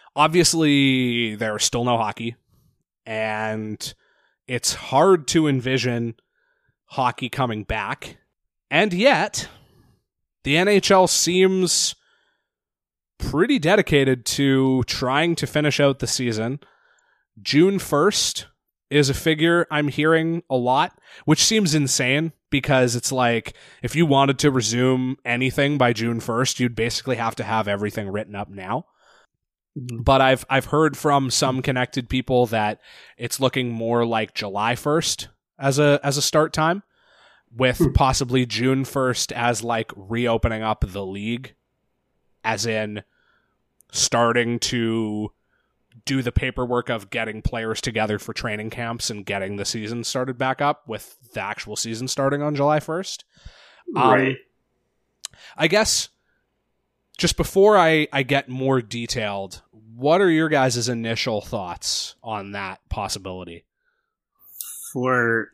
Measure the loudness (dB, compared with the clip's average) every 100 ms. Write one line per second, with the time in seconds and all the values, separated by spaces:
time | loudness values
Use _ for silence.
0 | _ 2 4 4 4 2 2 4 4 2
1 | 0 0 -2 -4 -4 -2 -2 -2 0 0
2 | 0 -4 -10 -10 _ _ _ _ _ _
3 | -10 -6 -4 -4 -4 -6 -8 -10 -12 -16
4 | _ _ _ _ -8 -6 -4 -6 0 4
5 | 6 4 2 0 2 0 0 -2 0 -2
6 | -4 -8 _ _ _ _ _ _ _ -2
7 | -2 -2 -6 -2 -2 -4 -6 -6 -6 -8
8 | -12 -20 _ _ _ _ _ 2 2 4
9 | 4 4 0 -6 -10 -14 _ _ _ _
10 | _ _ _ _ 0 2 4 4 6 6
11 | 6 2 2 4 4 4 0 0 -2 -6
12 | _ _ _ _ _ _ _ _ _ _
13 | _ _ -4 0 2 2 4 2 4 4
14 | 4 2 -2 0 2 4 4 2 0 -2
15 | 0 0 0 0 -2 0 0 2 2 2
16 | -4 -2 -2 -2 -4 -6 -12 _ _ _
17 | _ _ _ -12 0 4 4 4 0 2
18 | 2 2 -2 -4 -12 _ _ _ _ 2
19 | 2 2 0 2 4 4 2 0 -2 0
20 | 2 4 2 -4 -2 0 2 2 2 -4
21 | _ -6 2 4 4 2 2 2 0 0
22 | 0 0 -2 -6 _ -4 2 4 4 0
23 | -2 0 2 0 -4 -14 -20 -12 -6 0
24 | 4 6 4 4 2 2 0 2 2 2
25 | 0 -4 -4 -2 -2 0 0 2 2 2
26 | -2 -4 -2 0 0 0 -2 0 -4 -4
27 | -4 -2 -4 -4 -4 -2 0 -2 -2 -4
28 | -6 -6 -8 -10 -12 -12 -6 -6 -8 _
29 | _ _ _ _ _ _ _ -14 -10 -4
30 | 2 4 4 2 0 -2 0 0 0 0
31 | 0 2 0 0 0 -2 -2 -2 -2 -4
32 | -4 -4 0 2 2 0 -2 -4 -12 -20
33 | -20 -12 -10 -2 0 0 -4 -4 0 0
34 | 2 0 -2 -6 -6 -2 -2 -2 0 0
35 | 0 -6 -10 _ _ -4 -2 2 4 4
36 | 0 -2 0 2 2 0 0 -2 -6 _
37 | _ _ _ _ _ 0 0 2 2 4
38 | 2 2 0 0 0 0 0 0 -2 -2
39 | -2 -2 -4 -2 -2 0 -2 -4 -4 -12
40 | -6 -2 0 0 0 -2 -4 -2 -4 -4
41 | -8 -6 -6 -6 -10 -20 _ _ _ _
42 | _ _ _ _ -6 -4 -4 -4 -4 -8
43 | -14 _ _ _ _ _ _ _ _ -4
44 | 0 2 2 2 0 -2 -4 -2 -2 -2
45 | -2 -4 -8 -12 _ _ _ _ _ -16
46 | -4 -2 -2 -2 -4 -4 -2 -2 -2 -6
47 | -6 -6 -6 -4 -6 -4 -4 -4 -4 -2
48 | -2 -2 -6 -8 -6 -6 -8 -8 -8 -6
49 | -6 -8 -6 -4 -4 -6 -6 -6 -6 -8
50 | -6 -4 -4 -4 -4 0 -2 -2 -8 -12
51 | -12 -20 _ -8 -8 -8 -10 -8 -8 -8
52 | -6 -2 0 0 -2 0 2 2 -2 -6
53 | -8 -12 -16 _ -20 -20 -20 -20 -6 2
54 | 4 4 2 -4 _ _ _ _ _ _
55 | _ _ -20 -20 -20 -4 0 2 2 0
56 | -4 _ _ _ _ _ _ _ _ _
57 | _ -4 -2 -2 0 4 6 8 6 4
58 | 2 -2 0 0 -2 -4 0 0 0 -8
59 | -6 -4 -4 -6 -8 -14 _ -20 -20 -4
60 | 2 4 4 4 2 2 2 0 -2 -4
61 | -4 -4 -2 -4 -4 -8 -8 -8 -6 -6
62 | -8 -12 -10 -10 -8 -10 -10 -12 _ -8
63 | -6 -8 -10 -12 -12 -16 -20 _ _ _
64 | _ _ _ _ _ -16 -16 -14 -12 -6
65 | -2 0 2 0 -4